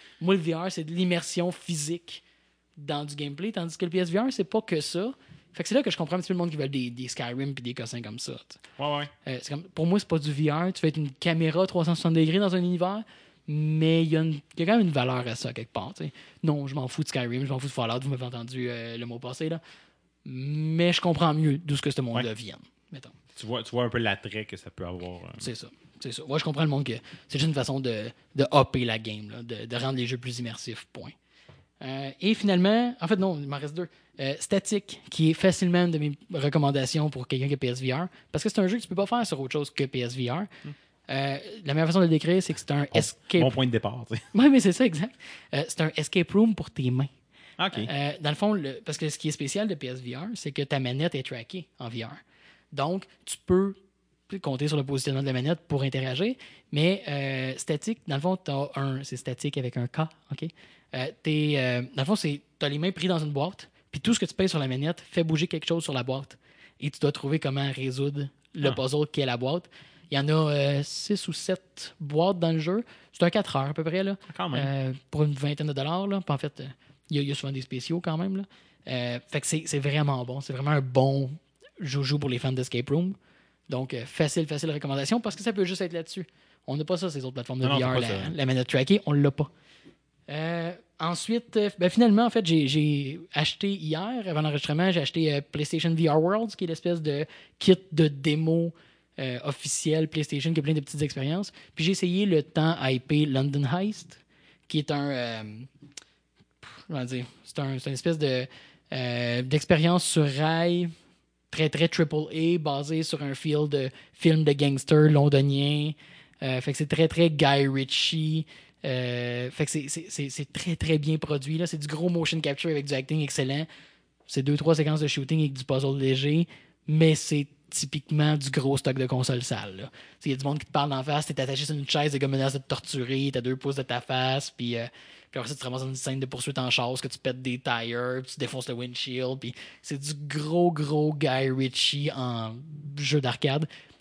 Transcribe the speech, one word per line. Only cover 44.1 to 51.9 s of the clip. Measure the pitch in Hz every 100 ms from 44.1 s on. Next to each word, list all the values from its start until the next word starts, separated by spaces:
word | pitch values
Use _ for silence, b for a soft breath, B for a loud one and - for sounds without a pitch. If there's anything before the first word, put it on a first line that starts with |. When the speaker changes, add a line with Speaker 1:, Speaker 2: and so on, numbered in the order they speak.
| -
Speaker 2:
sais. | -
Speaker 1:
Ouais, | 202 277
mais | 269
c'est | 196
ça, | 175 254
exact. | 156 220 - B B B
Euh, | 143 160
c'est | -
un | 160 -
escape | 151 185 165
room | 196 226
pour | 190 156
tes | - 127
mains. | 127 139 _ _ B B B
Speaker 2:
Ok. | 190 -
Speaker 1:
Euh, | 220 143 143 147
dans | 147
le | 147
fond, | 208
le... | 208 135 127
parce | - 151
que | 156
ce | -
qui | 151
est |
spécial | - 139 196 214
de |
P | 151 127
S | 127
V | 123
R, | 127 202
c'est | 226 151
que | 139
ta | 139 143
manette | 123 135 165 139
est |
trackée | - 123 117 185 - _
en |
V | 120